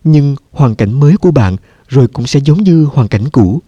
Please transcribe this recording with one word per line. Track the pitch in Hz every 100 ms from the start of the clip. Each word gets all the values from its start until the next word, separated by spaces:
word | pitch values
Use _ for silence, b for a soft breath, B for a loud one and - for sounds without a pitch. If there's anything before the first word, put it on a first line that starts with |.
nhưng | 160 151 143 139 _
hoàn | - 131 110
cảnh | 101 131
mới | 147 190
của | 180
bạn | 143 95 95 b b b
rồi | 131 123
cũng | - 123
sẽ | 143
giống | 143 165
như | 196 165 147
hoàn | 139 107
cảnh | 101 135
cũ. | 127 92 131